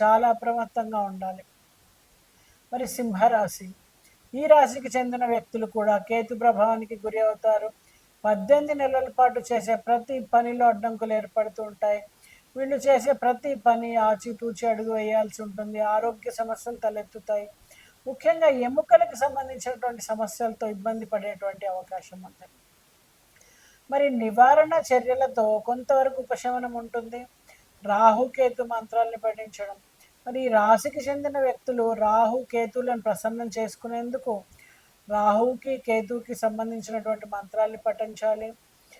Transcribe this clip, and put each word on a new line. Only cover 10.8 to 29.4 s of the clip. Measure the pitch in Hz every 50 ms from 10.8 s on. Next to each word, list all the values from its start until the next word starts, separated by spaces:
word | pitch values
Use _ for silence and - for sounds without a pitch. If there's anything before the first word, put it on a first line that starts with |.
| 226 226 226 208 226 220
ఏర్పడుతూ | 214 214 208 196 - 226 214 214 - 220
ఉంటాయి. | 220 214 202 - 214 208 208 208 208 - _ _ _ - - _ _ _ -
వీళ్ళు | 254 269 269 285
చేసే | 247 254 277 269 240 226 285
ప్రతి | 277 - 233 247 240 240 - 285 277
పని | 208 - 240 233 233 233 233 233
ఆచితూచి | 226 214 214 214 196 - 240 214 - 233 233 202 - 240 233
అడుగు | 220 208 220 226
వేయాల్సి | 220 214 214 214 220 220 214 208 - -
ఉంటుంది. | 214 208 190 208 214 214 214 214
ఆరోగ్య | 214 208 214 220 226 233 226 220 - 240
సమస్యలు | - - 226 226 226 226 - 240 240
తలెత్తుతాయి. | 240 233 214 208 208 202 185 - 214 - - 208 208 208 208 - _ _ _ - - - _ _ _ -
ముఖ్యంగా | 254 254 262 - 320 330 330 330 302
ఎముకలకు | 269 247 240 247 269 311 311 - - - 339 - -
సంబంధించినటువంటి | 214 269 277 262 277 269 262 262 220 - 247 247 226 247 247 240 220
సమస్యలతో | - - 220 214 220 208 - - 233 226 214 - 226
ఇబ్బంది | 214 214 190 196 226 220 226 220
పడేటువంటి | - 220 202 196 208 196 185 202 196 185 190 202
అవకాశం | 196 185 185 185 - 190 180 - - 180 185
ఉంది. | 185 - _ _ 185 180 _ _ _ _ _ _ _ _ _ _ _ _ _ _ _ _ _ _ _ _ _ _ _ _ _ _ _ -
మరి | 269 277 285 285
నివారణ | 254 233 226 220 202 233 247 254 294 311 311 311 330 320 - - -
చర్యలతో | 247 233 247 254 262 269 262 - 240 214 214 214 214
కొంతవరకు | 214 233 247 254 247 - 277 262 262 269 262 262
ఉపశమనం | 247 - 247 247 - 247 247 247 247 240
ఉంటుంది. | 240 233 233 226 - 233 226 226 240 240 247 - _ _ _ _ - _ _ _ _ _ 202
రాహుకేతు | 202 202 208 226 226 214 233 262 247 - 269 254 240 240 -
మంత్రాల్ని | 240 233 233 226 220 - 220 226 226 226 233
పఠించడం. | 220 226 220 214 220